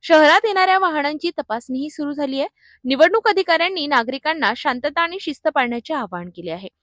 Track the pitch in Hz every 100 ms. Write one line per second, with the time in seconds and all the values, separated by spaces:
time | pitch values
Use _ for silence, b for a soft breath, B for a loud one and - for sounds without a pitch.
0 | - 320 294 359 453 381 370 381 370 302
1 | 285 302 339 320 277 220 - 254 294 -
2 | 285 285 285 269 320 b b b 247 262
3 | 330 427 440 381 370 320 349 370 294 269
4 | 233 269 302 320 240 240 302 247 285 294
5 | 339 370 - 285 320 294 247 240 - 302
6 | 208 175 175 175 170 165 190 _